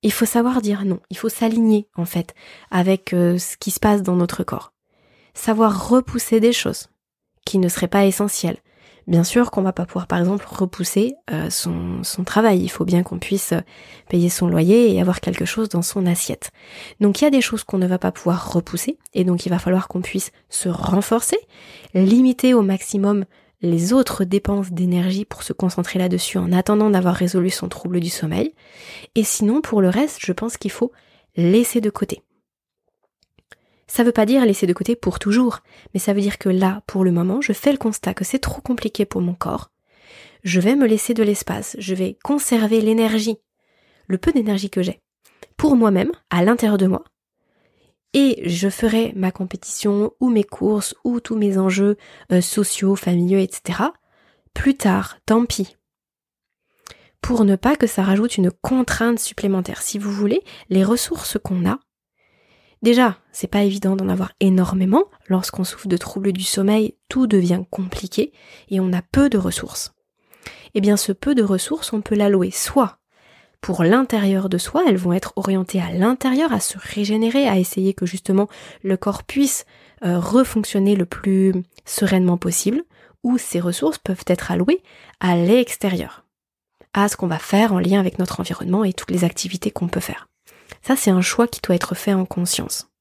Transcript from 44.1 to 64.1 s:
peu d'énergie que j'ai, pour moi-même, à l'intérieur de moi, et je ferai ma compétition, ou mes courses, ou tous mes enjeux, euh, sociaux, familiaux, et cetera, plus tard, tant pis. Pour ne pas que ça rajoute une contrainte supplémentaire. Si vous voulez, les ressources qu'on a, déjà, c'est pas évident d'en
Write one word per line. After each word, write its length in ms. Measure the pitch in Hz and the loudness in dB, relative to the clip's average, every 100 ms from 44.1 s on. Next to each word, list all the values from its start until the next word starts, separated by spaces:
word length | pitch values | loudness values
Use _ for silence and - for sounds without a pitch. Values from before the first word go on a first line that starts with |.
| 185 | -2
peu 140 | - | 0
d'énergie 380 | 302 214 196 196 | 0 0 -2 -2
que 120 | - | -4
j'ai, 180 | 185 - _ _ _ _ - _ | -4 -6 _ _ _ _ -20 _
pour 200 | 302 269 | 2 4
moi-même, 360 | 220 190 214 349 _ | 4 4 0 -4 _
à 120 | 175 | 0
l'intérieur 360 | 180 233 220 208 | 2 2 2 2
de 80 | 190 | 2
moi, 180 | 185 - _ _ _ _ _ _ _ _ _ _ | 0 -6 _ _ _ _ _ _ _ _ _ _
et 340 | 277 277 240 - | 2 4 2 -2
je 200 | 175 196 | -2 -2
ferai 420 | - 226 220 226 214 | 0 0 0 -2 -2
ma 160 | 185 | -4
compétition, 800 | - 185 190 - - 208 202 214 _ | -4 -10 -10 -12 -6 -2 0 -2 _
ou 120 | 254 | 0
mes 140 | 226 | 2
courses, 500 | 202 - 190 214 - - | 0 -2 0 0 -4 -6
ou 160 | 247 240 | -4 -4
tous 160 | 233 220 | -4 -2
mes 220 | 208 190 | 0 2
enjeux, 380 | 190 185 202 208 - - - | 0 2 0 0 -6 -20 0
euh, 80 | 180 | 0
sociaux, 560 | 175 - 202 - 196 196 | 2 0 -2 0 0 0
familiaux, 420 | - 175 175 196 | 0 0 2 2
et 120 | 185 | 0
cetera, 400 | - - 175 247 - _ _ _ _ _ | -4 -8 -4 -4 -4 _ _ _ _ _
plus 220 | - - - | -2 0 2
tard, 420 | 208 190 190 - - | 2 2 -2 -10 0
tant 180 | 220 | 2
pis. 320 | 240 - 196 _ _ _ _ _ _ _ _ _ _ _ - - _ _ | 2 -2 -6 _ _ _ _ _ _ _ _ _ _ _ -20 -20 _ _
Pour 240 | - 240 | -4 2
ne 120 | 208 190 | 4 4
pas 200 | 240 302 | 2 2
que 120 | - | 0
ça 160 | - | 0
rajoute 320 | 196 196 233 - | 0 2 0 0
une 160 | 180 | 0
contrainte 640 | - - 262 240 - 233 233 | 0 -2 0 0 0 0 0
supplémentaire. 640 | - - 202 190 180 - | -4 -4 -2 -2 -2 -8
Si 160 | - 208 | -8 -6
vous 140 | 202 | -6
voulez, 300 | 202 202 277 - - - | -2 0 0 -4 -20 -2
les 140 | 190 | 2
ressources 540 | 190 240 - 330 - 208 | 2 2 -2 -6 -6 -6
qu'on 260 | - 180 180 | -4 -2 -2
a, 120 | 247 _ _ _ _ _ _ _ _ _ _ | -4 _ _ _ _ _ _ _ _ _ _
déjà, 320 | 226 240 247 185 _ | 2 4 4 0 _
c'est 140 | - 196 | -10 -4
pas 160 | 202 | 0
évident 340 | 202 196 196 190 | 0 0 -2 0
d'en 140 | 190 | 0